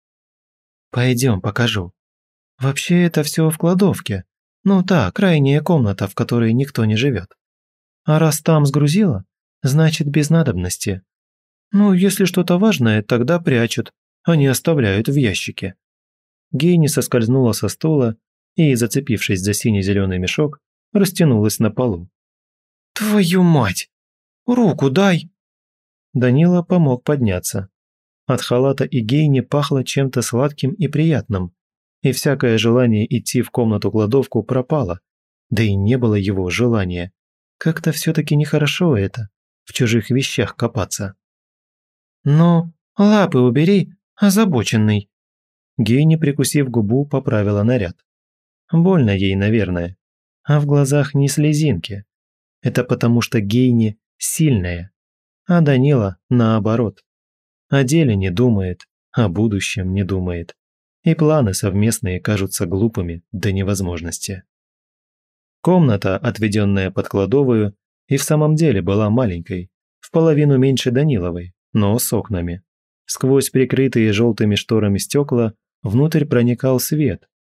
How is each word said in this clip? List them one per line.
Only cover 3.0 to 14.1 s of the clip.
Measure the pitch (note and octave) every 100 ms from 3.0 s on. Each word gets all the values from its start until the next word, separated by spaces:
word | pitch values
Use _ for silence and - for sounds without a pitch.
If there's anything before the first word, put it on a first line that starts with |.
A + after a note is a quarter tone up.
это | F3 D#3
всё | D3 - D#3+
в | D#3+
кладовке. | E3+ F#3 G3 F3 - F#2+ - _ _ _
Ну, | F#3+ F#3+
та | F#3 F3 F#2+
крайняя | - F#3+ D#3 C#3 D3
комната, | D3+ D#3+ G#2+ G2 G2+
в |
которой | - A2+ A#2+ A2+
никто | A#2+ C#3 - A2
не | G#2+
живёт. | C#3 G2+ F2+ _ _ _ _ _ _ _
А | - D#3
раз | D#3+ D3
там | - D#3 C#3
сгрузила, | D3 D3 F#3 G3+ G2 - _ _ _
значит, | C#3 D3+ D#3 D#3 C#3+
без | D3+ D3+
надобности. | E3 C#3 F2+ F2+ - G#2+ F#2+ _ _ _ _ _ _ _
«Ну, | G3+ G#3
если | F#3 G3 G3 F#3
что-то | F#3 F3 F3
важное, | A3 D#3 A2+ G#2+
тогда | - A#2+ A#2+ C3
прячут, | E3+ A#2+ A#2 - G#2+ _ _